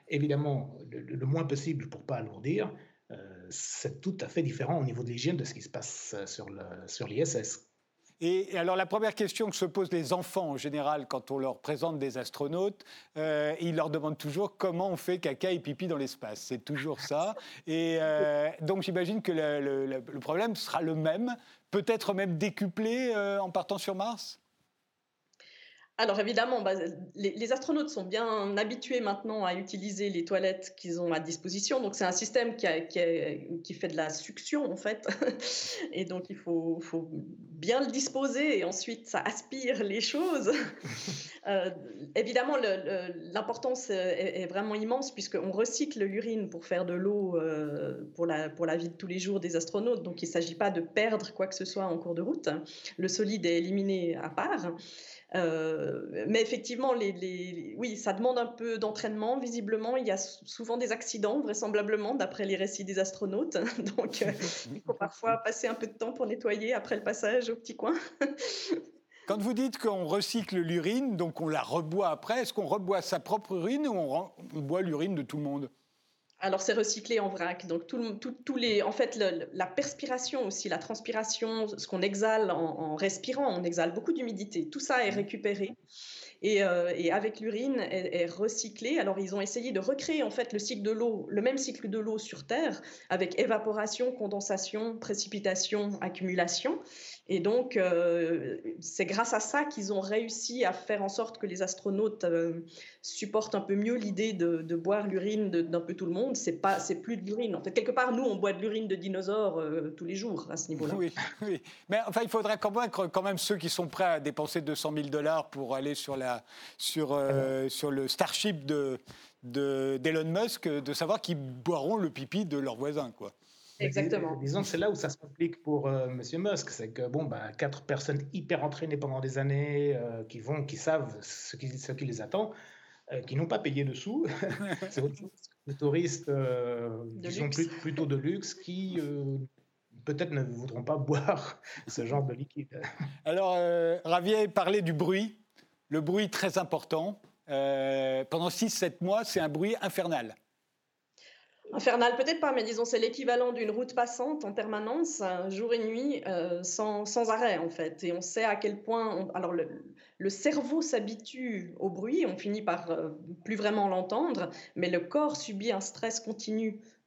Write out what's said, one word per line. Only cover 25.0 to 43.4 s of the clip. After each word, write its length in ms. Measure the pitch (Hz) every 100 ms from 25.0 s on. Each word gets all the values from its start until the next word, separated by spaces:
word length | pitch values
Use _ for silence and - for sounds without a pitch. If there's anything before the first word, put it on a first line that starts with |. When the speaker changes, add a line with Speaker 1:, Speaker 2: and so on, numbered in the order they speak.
| _ _ _ _ - - - - - -
Speaker 3:
Alors 200 | 226 196
évidemment, 420 | 208 220 247 240
bah, 120 | 196 190 165 165 180 -
les, 160 | 196
les 200 | 208 226
astronautes 380 | 269 294 302 294
sont 140 | 214 180
bien 500 | 214 226 214 202 202
habitués 460 | 214 247 - 247
maintenant 440 | 214 202 220 214 185
à 100 | 180
utiliser 560 | 196 196 208 196 202
les 140 | 175 170
toilettes 500 | 190 185 185 - -
qu'ils 240 | 180 170
ont 100 | 175
à 80 | 160
disposition. 640 | 160 165 196 196 - 262
Donc 140 | 208 -
c'est 100 | 185
un 60 |
système 440 | 180 220 254 233 -
qui 120 | 185
a, 140 | 160
qui 180 | 165 175
a, 340 | 170 165 151 143 143 170
qui 100 | -
fait 140 | - 170
de 80 | 156
la 160 | 156
succion 600 | 156 - - - 294 247
en 40 | 190
fait. 320 | 208 214 -
<laughs> 840 | - 254 - - - - - 339
Et 120 | 185 175
donc 240 | 180 180
il 60 | 196
faut, 440 | 170 165 165 170
faut 280 | - 165 160
bien 680 | 151 - - - 160 175 254
le 80 | 262
disposer 720 | 254 269 269 269 240 302 214
et 40 |
ensuite 440 | 175 190 - 226 -
ça 140 | 185
aspire 600 | - - - 269 247 214
les 160 | 208 208
choses. 520 | 214 294 359 294 208 285
<laughs> 60 | 226 - 143 113 - 143 - - 202
Euh, 220 | 196 185 - 117 104 147
évidemment, 440 | - 214 262 285 285
le, 60 | 220 190
le, 480 | 175 190 180 170 170
l'importance 580 | 202